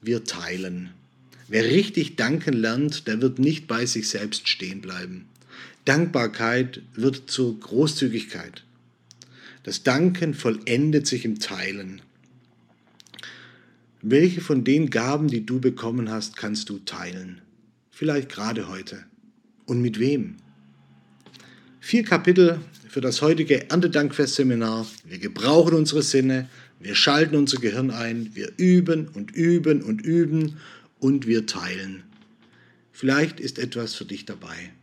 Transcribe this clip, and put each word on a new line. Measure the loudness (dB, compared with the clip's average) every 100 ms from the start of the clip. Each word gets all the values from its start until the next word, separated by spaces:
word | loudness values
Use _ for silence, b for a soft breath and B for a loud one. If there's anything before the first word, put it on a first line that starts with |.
| -2
wir | -2 -2
teilen. | -10 -8 -6 -6 -8 -10 -16 _ _ _ b b
Wer | 0
richtig | 4 4 2 -2 -4 -2
danken | 0 0 0
lernt, | 0 0 0 -2 -2 -4
der | 0
wird | 0 2
nicht | 0 0 -4
bei | -4 -2
sich | -2 -4
selbst | -4 -6 -6 -4
stehen | -4 -6 -10
bleiben. | -12 -12 -12 -14 -18 _ B B B B 0
Dankbarkeit | 2 2 0 -2 -2 0 0 0 -6 -18
wird | -2 -2 -2 -8
zur | -2 -2 -2
Großzügigkeit. | -4 0 0 2 -2 -2 -8 -12 -14 -18 _ _ _ _ _ _ B B B B
Das | -10 -4
Danken | 0 4 4 2 -2
vollendet | -2 -2 -2 -2 0 4 2 0
sich | -4
im | -4 -4
Teilen. | -6 -6 -8 -8 -12 -14 -20 _ _ _ _ _ _ _ _ _ -20 B B B B B B B B _
Welche | 2 4 4 2
von | -2 0 2
den | 2 2
Gaben, | 0 0 0 0
die | -2 -2
du | 0
bekommen | 0 0 -4 -4 -4
hast, | -6 -8 -10
kannst | -6 -6 -6
du | -12
teilen? | -12 -12 -10 -12 -14 -16 _ _ _ _ _
Vielleicht | -6 -2 -2 -4
gerade | -8 -6 -6 -8
heute. | -12 -14 -18 -20 _ _ _ _ _ -4
Und | 0
mit | 0 0
wem? | 0 0 -4 -10 -20 _ _ _ _ _ _ _ -20 B B B B B
Vier | 0 0
Kapitel | 2 2 4 6 6 4 -8 -20 -10
für | -4
das | -2 0
heutige | 2 2 4 2 2
Erntedankfest-Seminar. | 2 2 2 -2 0 -2 2 2 2 0 -2 -6 -12 -18
Wir | -12
gebrauchen | -10 -4 4 6 6 4
unsere | 2 2
Sinne, | 2 2 4 0 -4 B B B
wir | -4 2
schalten | 4 4 4 4
unser | 2 2
Gehirn | 0 0 -2
ein, | -2 -4 -4 -6 -8
wir | -10 0
üben | 6 6 6 0 -2
und | -10 -10
üben | 0 2 4 4 2
und | 2 -4
üben | 0 2 2 2 -2 B B B B _
und | 2 2 2
wir | 0 0
teilen. | -8 -8 -8 -10 -14 -18 -20 _ _ b b b b b
Vielleicht | -4 0 2 0 -2
ist | -10 -6
etwas | -8 -6 -8 -8
für |
dich | -12 -14 -14
dabei. | -16 -14 -16 -16 -20